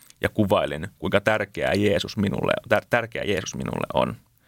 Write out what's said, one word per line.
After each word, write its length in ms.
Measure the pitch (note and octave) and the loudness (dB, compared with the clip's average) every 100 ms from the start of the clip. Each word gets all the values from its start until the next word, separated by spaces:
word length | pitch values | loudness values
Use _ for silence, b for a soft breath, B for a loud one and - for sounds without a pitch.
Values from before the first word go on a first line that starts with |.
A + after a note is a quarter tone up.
| b b | b b
ja 80 | - | -2
kuvailin, 580 | - G2 F#2+ D2 D2 G2 - | 2 2 2 2 -4 -8 -8
kuinka 220 | G2+ G2+ | 0 2
tärkeä 520 | A2 A2 G2+ D#2+ C2+ | 2 0 -2 -2 0
Jeesus 440 | G2 G2+ F2+ - A2 | 2 2 2 0 -2
minulle, 360 | G2+ - - - - | 0 0 0 -2 -2
tär-, 120 | G#2 - | -4 0
tärkeä 340 | A#2+ A2+ - | -2 0 -4
Jeesus 320 | C2 F#2+ - - | -2 -2 -4 -6
minulle 320 | - - - | -4 -4 -2
on. 220 | - B1 - _ _ | 0 0 -2 _ _